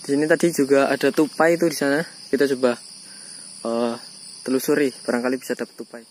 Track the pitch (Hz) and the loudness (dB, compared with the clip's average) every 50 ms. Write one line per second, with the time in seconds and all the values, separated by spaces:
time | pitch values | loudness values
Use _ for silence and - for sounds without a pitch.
0 | - - 143 139 151 156 170 156 - 175 165 - 139 131 139 139 139 - 135 131 | -4 -2 0 0 2 2 2 2 2 0 2 0 2 4 4 4 4 2 0 0
1 | - 139 123 - 156 135 - - 156 165 170 170 170 170 151 - 147 139 139 147 | 0 0 2 2 0 0 2 2 2 2 4 2 0 -2 -2 -2 -2 0 0 0
2 | 170 - - - - - - 131 143 135 139 123 131 123 120 - - - - - | -2 -6 -12 -20 -10 -4 -2 0 0 0 0 0 0 0 0 -2 -8 -20 -20 -20
3 | - - - - - - - - - - - - - 117 113 117 120 117 117 117 | -20 -20 -20 -20 -20 -20 -20 -20 -20 -20 -20 -12 -8 -6 -4 -2 -2 -4 -4 -8
4 | - - - - - - - - - - 131 131 - - 147 151 147 135 - - | -12 -20 -20 -20 -20 -20 -20 -14 -8 -4 -4 -4 0 0 0 0 0 -2 -4 -6
5 | - - 120 120 120 127 131 127 - - 123 - 120 - - - 117 _ - 120 | -6 -4 -4 -2 -2 -4 -4 -6 -6 -8 -8 -8 -8 -14 -12 -18 -18 _ -18 -20
6 | 117 _ | -20 _